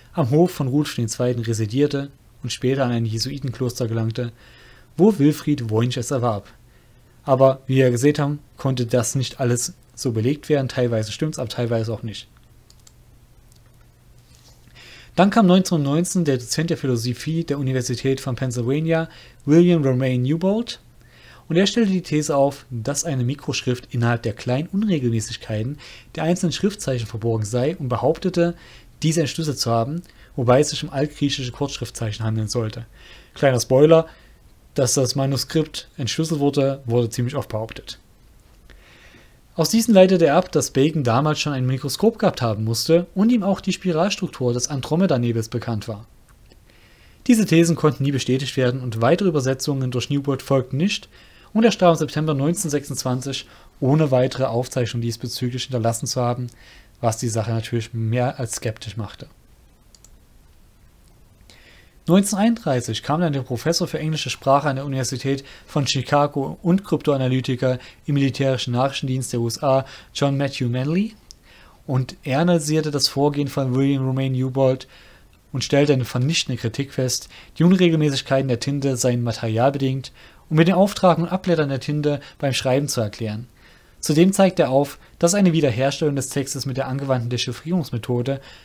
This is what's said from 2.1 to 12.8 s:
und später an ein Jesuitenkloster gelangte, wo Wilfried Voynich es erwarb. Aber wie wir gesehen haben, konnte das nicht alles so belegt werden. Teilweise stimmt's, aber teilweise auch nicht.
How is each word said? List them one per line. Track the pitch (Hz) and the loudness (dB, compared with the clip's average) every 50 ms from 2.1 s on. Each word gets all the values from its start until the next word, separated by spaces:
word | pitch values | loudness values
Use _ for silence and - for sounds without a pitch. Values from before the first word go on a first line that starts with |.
| - - _ _ _ - | -14 -20 _ _ _ -12
und | - 120 | -10 -10
später | - - - 127 135 135 131 | -6 -2 -2 0 0 0 0
an | 120 | 0
ein | 120 117 117 | 0 -2 -2
Jesuitenkloster | 110 110 110 107 131 143 135 147 131 - - 127 120 117 - 123 110 | -2 -4 -4 -4 -6 -6 -6 -8 -8 -6 -4 -4 -4 -4 -4 -4 -2
gelangte, | 113 113 113 113 113 123 120 117 - - - - - - - - - - - _ _ - | -2 -2 -2 -2 -4 -4 -6 -8 -10 -14 -20 -20 -20 -20 -20 -20 -20 -20 -20 _ _ 4
wo | 180 226 202 139 | 4 6 6 6
Wilfried | 139 151 151 - - 151 147 127 117 110 | 4 2 2 2 0 -2 -2 -2 -2 0
Voynich | 107 110 120 123 123 | 0 2 2 0 -2
es | 127 113 - | -4 -4 -4
erwarb. | 143 123 120 120 104 98 - - - _ _ _ _ _ _ _ _ _ _ _ _ _ - | -2 0 0 0 -2 -2 -6 -12 -20 _ _ _ _ _ _ _ _ _ _ _ _ _ -2
Aber | 147 135 127 135 135 131 135 - | 0 4 6 6 4 4 2 -2
wie | - 131 | 0 2
wir | 135 131 123 | 4 4 4
gesehen | 120 113 135 147 147 - | 4 4 4 2 4 2
haben, | 143 143 147 147 - - _ - | 0 -2 -4 -6 -10 -16 _ -4
konnte | - 135 131 123 120 | -4 -2 -2 -2 -2
das | 113 127 123 107 - - | 0 0 0 0 0 -2
nicht | 135 120 - - - | -4 -4 -4 -4 -2
alles | 135 120 120 113 - - - - _ _ _ | -2 0 0 0 -2 -6 -10 -14 _ _ _
so | - - 131 | -6 -4 -4
belegt | 113 113 107 131 147 147 - - | -2 0 0 0 -2 -2 -2 0
werden. | 151 139 131 123 | 0 0 0 -2
Teilweise | - 131 123 117 117 110 107 104 | -2 -2 0 0 0 -2 -2 -4
stimmt's, | - - 156 156 151 - | -4 -4 -4 -4 -4 -6
aber | 123 110 | -8 -8
teilweise | - - 120 117 117 113 110 117 | -6 -4 -4 -2 -2 -2 -2 -4
auch | 110 - | -6 -8
nicht. | - 110 98 - - - _ - - _ - - _ - - - | -8 -10 -10 -12 -16 -20 _ -20 -20 _ -20 -20 _ -20 -20 -20